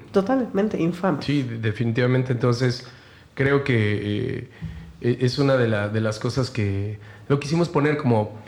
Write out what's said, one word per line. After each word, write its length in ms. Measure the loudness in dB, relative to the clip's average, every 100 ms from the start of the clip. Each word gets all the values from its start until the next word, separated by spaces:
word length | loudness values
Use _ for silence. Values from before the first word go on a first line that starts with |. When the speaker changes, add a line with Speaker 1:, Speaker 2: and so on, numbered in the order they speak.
| -2
Speaker 1:
Totalmente 680 | -2 2 0 0 0 0 0
infames. 440 | -2 0 -2 0 0
Speaker 2:
Sí, 180 | 0
de-, 140 | -2 -2
definitivamente. 760 | -2 0 0 2 2 2 2
Entonces, 540 | 0 2 2 0 -2 -8 -20 -20 -20 -18
creo 300 | 0 2 4
que, 120 | 4 2 2 0 -2 -2 -2 -6
eh, 100 | -10 -14 -14 -12 -16 -4
e-, 160 | -2 0 0
es 140 | 2
una 160 | 2 4
de 120 | 2
la, 200 | 2 0
de 120 | 0
las 180 | -2 -2
cosas 300 | -2 -2 -2
que 500 | -2 -2 -2 -4 -8 -14 -20 -2
lo 100 | -2
quisimos 300 | 0 0 2
poner 280 | 2 2 2
como 400 | 2 2 0 -6